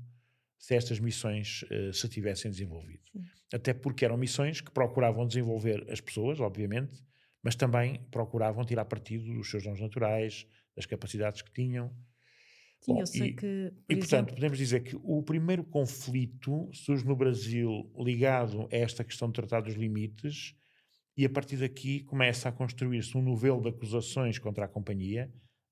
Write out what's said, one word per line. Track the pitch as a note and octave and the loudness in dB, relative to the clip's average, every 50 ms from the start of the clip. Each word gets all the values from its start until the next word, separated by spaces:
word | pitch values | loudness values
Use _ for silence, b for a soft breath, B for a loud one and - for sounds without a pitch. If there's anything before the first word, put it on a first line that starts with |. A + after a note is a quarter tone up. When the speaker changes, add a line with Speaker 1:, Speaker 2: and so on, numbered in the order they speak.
| b b b b b b b b b b b _ | b b b b b b b b b b b _
Speaker 1:
se | - - B2+ | 0 2 4
estas | A#2+ A#2+ A#2+ A#2 G#2 | 4 4 2 0 0
missões, | A2+ A#2 A2 - - A2 G#2 G#2+ G#2 G#2 - - - - | 0 0 -2 -2 -2 -2 -2 -2 -2 -4 -6 -8 -6 -4
eh, | G#2+ G#2 G2 G2 | -4 -2 -2 -2
se | F#2+ - - A2+ | -2 -4 -4 -4
tivessem | - A2 G2 G#2 F#2+ - - A2 | -4 -2 -2 -2 -2 -2 -4 -6
desenvolvido. | G2 F2+ G2 F2+ E2 E2 D#2+ E2 E2+ - _ _ | -6 -6 -6 -8 -8 -10 -12 -14 -18 -18 _ _
Speaker 2:
Sim. | - G3+ F3+ F3 B B B _ - | -12 -12 -12 -12 B B B _ -6
Speaker 1:
Até | A#2+ A#2+ C3 B2 | -2 0 0 0
porque | B2+ - C#3+ C3 - C3 | 0 0 -4 2 4 4
eram | A#2 A#2 A#2+ | 4 4 2
missões | B2+ A#2+ - - C#3+ D3 D#3+ - | 0 0 2 2 0 0 0 -4
que | - - | -8 -4
procuravam | - - C3 A#2+ - C3+ B2 A#2 G#2+ A2 B2 A#2+ | 0 2 2 4 4 6 6 6 6 4 2 2
desenvolver | A#2+ B2+ B2 A2+ A2+ A2 G#2 A2+ G#2+ G2+ - - | 2 2 2 2 0 2 2 2 0 0 -2 -6
as | - - | -8 -8
pessoas, | - - - G#2+ G#2+ C3 D3+ D3+ | -8 -6 -4 -2 0 0 0 0
obviamente, | B2 G#2 F#2+ G#2 G#2+ G2 G#2 A#2+ C3+ C3 - - b b b b b b b b - | 0 -2 0 -2 -2 -2 0 -2 -2 -4 -8 -14 b b b b b b b b -2
mas | A#2+ A#2+ | -2 2
também | - C#3 B2+ A#2+ A#2+ A#2+ B2 B2 - - - | 4 4 4 6 4 4 2 0 -4 -8 -6
procuravam | - A#2 A2+ A2 - A#2 A2 A2 G#2+ A#2 B2 | -4 -2 -2 0 0 2 2 2 2 0 0
tirar | A#2 B2 A2+ G#2+ | 0 0 0 0
partido | - A2+ G#2 - - A2 A2+ A2+ A2+ A#2 | 0 -4 -6 -4 -6 -6 -6 -4 -4 -4
dos | A#2 G2+ - | -6 -4 -4
seus | - G#2+ F#2+ | -4 -4 -4
dons | G#2 G2+ F#2+ | -4 -4 -4
naturais, | G#2+ A2 G#2 A#2+ A2+ G#2+ G#2+ A2 A2 A2 G#2 - - b b b b b _ | -4 -4 0 2 2 4 4 2 0 -2 -4 -8 -14 b b b b b _
das | - F#2+ | -10 -6
capacidades | - - - - G#2+ - G2+ G#2 G#2 G#2 - | -6 -6 -6 -6 -6 -2 -2 0 -2 -2 -4
que | - - | -10 -10
tinham. | - - B2+ B2+ B2 B2 A#2+ B2 - B B B B B B B B B B B B B B B B B | -4 -4 -2 -2 -2 -2 -4 -6 -8 B B B B B B B B B B B B B B B B B
Speaker 2:
Sim, | - - B3 | 0 2 2
Speaker 1:
Bom, | A3+ | 2
Speaker 2:
eu | F#3+ | 2
sei | E3+ - - G3+ F#3+ | 0 0 0 0 0
Speaker 1:
e, | - | -2
Speaker 2:
que, | - G#3 G3+ G3 F#3+ F#3+ F3+ F#3 - - | -2 -4 -4 -2 -2 -4 -4 -8 -10 -2
por | - D#3+ | 0 0
Speaker 1:
e, | F#3+ | 0
portanto, | F#3 D#3 D3+ C3 A#2 A#2+ | 4 4 4 4 4 2
Speaker 2:
exemplo | B2 | 0
Speaker 1:
podemos | A#2+ C#3 D3+ C#3 C3 | 0 0 0 2 0
dizer | C3+ B2 A#2+ B2 | 2 2 2 2
que | A#2+ A#2+ B2+ - - | 0 -2 -6 -6 -2
o | - E3 D3+ | 0 0 0
primeiro | D3+ D3+ D3+ E3 D#3+ E3+ F#3 F3+ E3 | 2 0 0 0 2 2 2 0 0
conflito | E3 - D3 C#3 B2 - - - C3 B2 C3 B2+ A#2+ - - - C3+ C#3 D#3 F3 - C#3+ | 0 0 0 0 0 -2 -6 -6 -2 0 0 0 0 -4 -6 -4 -2 -2 -2 -2 -4 -10
surge | - - - C#3+ C3+ A#2+ | -6 -2 0 0 2 2
no | C3 C#3 | 2 2
Brasil | B2+ C3+ C3 B2 G#2+ G2+ A2 A#2 A#2+ A#2 A2+ A2 G#2+ - - - - | 4 4 4 4 2 0 -2 0 2 2 2 0 -2 -6 -10 -8 -4
ligado | B2+ B2 B2 A#2 B2+ C3+ C3 B2+ A#2+ A2 G#2 G#2 A2 - | -2 0 2 4 4 4 6 4 2 2 0 -2 -4 -2
a | - A#2 | 0 0
esta | A#2+ A#2 - - A2+ | 2 0 0 -4 -6
questão | - - - A#2+ A#2 | -6 -4 -4 -2 -2
do | A2+ | -2
Tratado | - G#2 G#2 A#2+ A2+ G#2+ | -2 -2 0 0 0 0
dos | A2 A2 | -2 -2
Limites, | G#2+ A2+ A2 G#2+ G#2+ G#2+ A2 G#2+ - - D3 D3 - - - b b b b b b b b b b b _ _ | -2 -2 0 0 -2 -2 -4 -6 -8 -8 -8 -6 -8 -10 -14 b b b b b b b b b b b _ _
e | - C3+ | 2 2
a | C3 | 4
partir | C3+ C#3+ - - C#3 C3 | 4 0 -2 -2 -2 -2
daqui | C3 B2+ C3 - - C3+ C#3 C#3 C#3 | -2 -2 -4 -4 -4 -4 -2 -4 -4
começa | - - C3+ B2+ B2 A#2+ A#2+ - C3 | -4 2 4 4 4 4 2 0 -4
a | |
construir-se | A#2+ - C3 A#2+ - - C3 B2+ B2 A#2 A2 - - | -2 -2 -2 -4 -2 -2 0 0 0 0 -2 0 0
um | C3 | 2
novelo | C3 B2+ B2 A2 A#2 C3+ C3 B2+ | 2 2 2 4 6 6 6 4
de | A#2+ A#2+ | 2 0
acusações | A2+ - A#2+ G#2 A2 A#2 A2+ - - C3+ C3 A#2 G#2+ - | -2 -4 -4 -2 -2 -2 -2 -2 -2 0 0 0 -2 -2
contra | - G#2+ G2+ G2+ G2+ | -4 -4 -2 -2 -4
a | F#2+ | -4
Companhia. | - G#2 G2 G#2+ G#2 G2 F#2 F#2+ G#2 A#2 B2+ C3+ B2 B B B B B B _ | -4 -6 -6 -4 -4 -2 -2 -2 -2 -4 -4 -6 -10 B B B B B B _